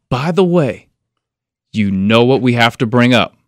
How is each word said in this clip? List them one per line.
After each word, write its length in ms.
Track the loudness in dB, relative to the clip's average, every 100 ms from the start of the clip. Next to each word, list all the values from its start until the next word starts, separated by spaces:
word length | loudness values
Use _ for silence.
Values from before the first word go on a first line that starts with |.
| -8
by 220 | -6 -2
the 120 | 0
way, 460 | 0 0 -2 -4 _ _ _ _ _ _ _ _ _
you 200 | -4 -2
know 320 | -2 0 2 2
what 160 | 0
we 120 | 0
have 240 | 0 0 -2
to 80 | -2
bring 280 | 0 2
up. 220 | 2 -2 _